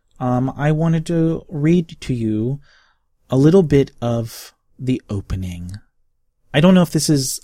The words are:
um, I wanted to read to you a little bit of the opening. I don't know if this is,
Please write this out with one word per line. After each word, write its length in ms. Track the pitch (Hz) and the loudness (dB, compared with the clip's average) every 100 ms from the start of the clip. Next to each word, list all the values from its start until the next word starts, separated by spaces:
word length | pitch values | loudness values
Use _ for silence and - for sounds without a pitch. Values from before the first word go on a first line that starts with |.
| _ - | _ -8
um, 340 | 127 123 131 - | -2 -2 -2 -2
I 160 | 147 | -2
wanted 320 | 156 165 165 160 | 0 0 -2 -2
to 380 | 165 165 165 - | -2 0 -2 -8
read 500 | 151 156 175 165 - | -2 2 2 0 -12
to 140 | - | -8
you 460 | 123 110 107 120 143 _ _ _ _ _ _ - | -4 -2 -2 -4 -6 _ _ _ _ _ _ -2
a 80 | 131 | 2
little 260 | 151 196 | 4 4
bit 300 | 151 139 135 - | 4 2 0 -4
of 540 | 120 117 117 - - _ _ - | -4 -4 -6 -12 -20 _ _ -10
the 240 | 127 127 - | -4 -4 -4
opening. 600 | 101 - 95 92 87 87 104 _ _ _ _ _ _ - | -8 -6 -8 -8 -10 -12 -16 _ _ _ _ _ _ -4
I 60 | 151 | 4
don't 140 | 180 | 6
know 80 | 185 | 6
if 100 | 170 | 4
this 180 | 156 151 | 0 0
is, 300 | 143 127 - | 0 0 -8